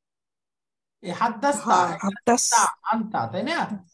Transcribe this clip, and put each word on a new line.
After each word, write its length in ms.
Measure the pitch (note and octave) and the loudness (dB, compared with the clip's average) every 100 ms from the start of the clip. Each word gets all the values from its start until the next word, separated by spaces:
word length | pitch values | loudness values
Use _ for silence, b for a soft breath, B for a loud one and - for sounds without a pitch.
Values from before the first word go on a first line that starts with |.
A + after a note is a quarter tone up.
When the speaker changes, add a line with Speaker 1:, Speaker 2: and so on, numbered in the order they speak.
| _ _ _ _ _ _ _ _ _ _ | _ _ _ _ _ _ _ _ _ _
Speaker 1:
এই 100 | F#3+ | -10
হাদ্দাস্তা, 520 | - A#3 G#3+ C#4 - | -4 -2 0 -2 0
Speaker 2:
হ্যাঁ। 240 | - F#3 F3+ | 2 4 4
Speaker 1:
এটা 100 | E3 | 0
Speaker 3:
হাদ্দাস- 520 | G3 G3 - A#3+ - A#3 | -6 -2 2 2 4 4
Speaker 1:
আনতা, 600 | F#3 - - A3+ G#3+ D3+ | 2 0 -2 -2 -2 -4
আনতা, 100 | - | -4
তাই 160 | F#3 | -4
না? 420 | B3+ E4 F3+ G3+ - | -4 -2 -4 -6 -12